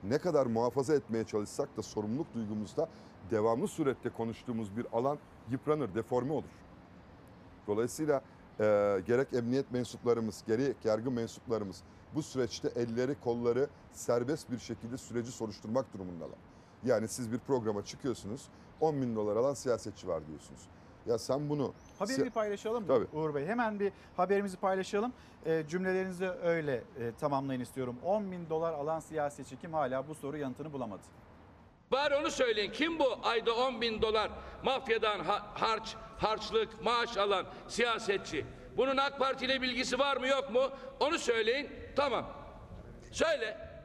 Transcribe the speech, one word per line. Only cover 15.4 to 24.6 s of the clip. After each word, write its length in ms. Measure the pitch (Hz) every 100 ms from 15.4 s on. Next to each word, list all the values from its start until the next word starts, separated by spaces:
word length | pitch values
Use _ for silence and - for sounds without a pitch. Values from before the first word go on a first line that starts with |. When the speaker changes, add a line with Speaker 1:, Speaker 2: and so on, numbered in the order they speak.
| 110 101 107 120 131
Speaker 1:
durumundalar. 440 | 101 92 85 71 - - - - -
Yani 240 | 120 110 110
siz 240 | - 117
bir 60 | 120
programa 480 | - 131 110 101 -
çıkıyorsunuz, 640 | - 135 110 98 123 - - - -
on 200 | 160 147
bin 140 | 127 110
dolar 200 | 104 104
alan 180 | 131
siyasetçi 540 | 139 131 113 110 101 92
var 200 | 82 76
diyorsunuz. 340 | 73 - 67 - - - - -
Ya 120 | 117
sen 320 | - 131 147
bunu 240 | 147 123 - - -
Speaker 2:
Haberi 160 | 208 269
Speaker 1:
si- 100 | 262
Speaker 2:
bir 40 |
paylaşalım 500 | 233 214 202 214 233
mı 40 | 196
Speaker 1:
Tabii. 300 | 131 95 151
Speaker 2:
Uğur 180 | 156 143
Bey? 100 | 151
Hemen 340 | 233 226 208
bir 120 | 196 - - -
haberimizi 400 | 185 202 202
paylaşalım. 560 | 180